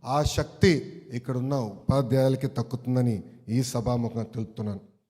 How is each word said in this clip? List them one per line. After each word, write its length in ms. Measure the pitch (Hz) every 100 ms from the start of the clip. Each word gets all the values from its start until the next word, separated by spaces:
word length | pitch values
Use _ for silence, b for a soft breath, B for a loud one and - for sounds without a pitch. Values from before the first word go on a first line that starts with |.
ఆ 180 | 123 143
శక్తి 500 | 147 - 151 - 196 151 - - -
ఇక్కడున్న 420 | 120 - 127 131
ఉపాధ్యాయులకి 920 | 139 110 98 - 135 123 131 131 131 139
తక్కుతుందని 680 | - 117 123 127 127 123 104 - - -
ఈ 100 | 117
సభాముఖంగా 640 | 127 120 117 120 117 113
తెలుపుతున్నాను. 560 | 110 117 110 - 104 95 - _ _